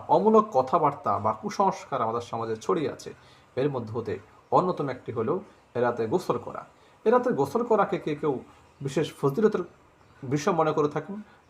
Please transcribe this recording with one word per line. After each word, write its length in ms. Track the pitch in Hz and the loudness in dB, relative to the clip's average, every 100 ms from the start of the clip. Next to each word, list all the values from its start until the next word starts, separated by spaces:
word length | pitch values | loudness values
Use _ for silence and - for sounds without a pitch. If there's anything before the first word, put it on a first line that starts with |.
| - 165 | 2 2
অমূলক 300 | 208 214 214 131 | 6 4 4 0
কথাবার্তা 560 | 127 175 151 143 113 101 | 2 2 2 0 -2 0
বা 120 | 101 - | 0 -2
কুসংস্কার 580 | 208 - 190 - - 131 113 | -4 0 0 0 -4 -2 -2
আমাদের 180 | 117 - | -2 -6
সমাজে 240 | 117 113 110 - | -6 -6 -4 -2
ছড়িয়ে 240 | 175 135 - | 0 -2 -6
আছে, 160 | - - - - _ 127 | -14 -16 -20 -20 _ -2
এর 120 | 143 | -2
মধ্যে 180 | 131 107 117 | -2 -6 -6
হতে 160 | 110 90 - - _ | -6 -8 -10 -20 _
অন্যতম 360 | 139 180 170 143 123 | 2 2 0 -4 -6
একটি 160 | - 113 | -6 -4
হলো 160 | 110 185 - - _ 120 | -2 -2 -6 -20 _ 0
এ 20 | 120 | 0
রাতে 180 | 120 113 | 0 -2
গোসল 240 | 180 - 120 - | -2 0 -4 -6
করা। 160 | - - _ - _ 220 | -12 -16 _ -20 _ 2
এ 40 | |
রাতে 180 | 247 247 143 | 2 2 0
গোসল 220 | 139 226 240 | 0 -2 2
করাকে 280 | 214 190 165 160 | 2 2 -2 -4
কে 80 | 147 | -2
কেউ 120 | 156 123 - - - _ | -2 -2 -8 -20 -20 _
বিশেষ 260 | 143 165 147 - | -4 -2 -2 0
ফজিলতের 440 | 143 143 214 208 175 - _ _ _ - | 0 4 2 2 -4 -14 _ _ _ -14
বিষয় 320 | 127 143 - 165 | -4 0 2 2
মনে 120 | 156 151 | 2 2
করে 120 | 147 151 | 0 -2
থাকেন 200 | 151 208 - - _ | -6 -12 -14 -20 _